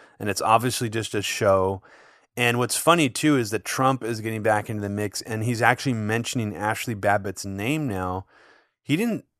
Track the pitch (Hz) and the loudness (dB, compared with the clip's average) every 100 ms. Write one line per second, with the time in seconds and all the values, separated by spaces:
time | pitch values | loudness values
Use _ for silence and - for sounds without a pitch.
0 | - - 104 98 95 113 123 - 117 113 | -20 -8 -6 -2 4 4 4 -2 -2 -4
1 | 104 104 - - 107 95 95 98 - - | -4 -4 -4 2 4 4 4 -2 -8 -20
2 | - _ _ - 120 120 123 - - 170 | -20 _ _ 0 2 2 0 2 4 4
3 | 139 - 151 139 107 107 - - 131 131 | 4 2 2 2 2 -4 -4 0 2 2
4 | 113 110 110 110 107 107 104 107 101 101 | -2 -4 -4 -2 2 2 0 -4 -4 -2
5 | 104 - - 110 113 113 117 123 139 113 | -4 -6 -6 -4 -2 2 2 2 0 -2
6 | 104 117 117 127 107 85 107 110 - 104 | 0 -2 -2 -4 -4 -2 -2 -2 -4 -2
7 | 101 101 98 92 101 95 113 156 143 95 | 2 2 0 -8 -8 -6 -4 -2 -2 -4
8 | 92 92 - _ _ _ _ _ - 151 | -4 -4 -8 _ _ _ _ _ -2 -2
9 | 233 180 - _ | 0 -4 -8 _